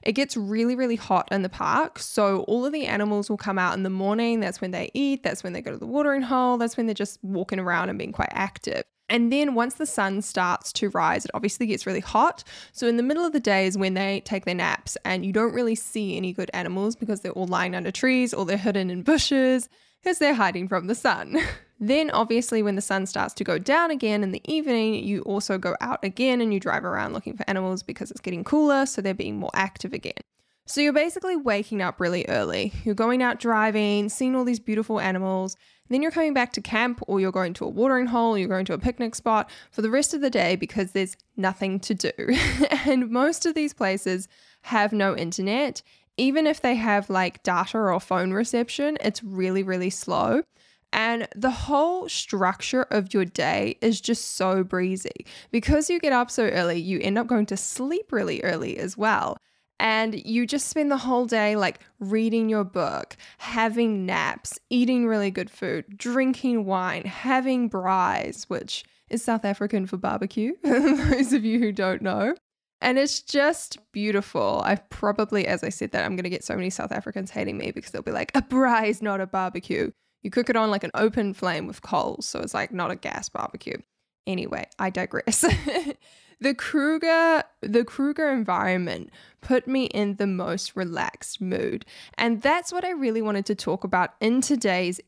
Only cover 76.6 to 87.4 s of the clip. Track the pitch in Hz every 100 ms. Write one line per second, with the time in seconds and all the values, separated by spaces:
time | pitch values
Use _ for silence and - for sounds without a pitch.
76.6 | 180 - 202 202 - 196 190 214 202 202
77.6 | - - - - 220 214 - 277 - 254
78.6 | 262 233 214 - 214 196 190 190 185 185
79.6 | - - - - _ _ 196 240 240 226
80.6 | 220 202 - - 220 226 202 196 185 165
81.6 | - - - 160 - - - - - -
82.6 | - 185 175 180 - - - - - -
83.6 | - - - _ _ _ - 185 - -
84.6 | - - 190 185 185 - - - - -
85.6 | 294 339 294 - _ _ _ _ 254 254
86.6 | - 302 285 320 330 330 330 311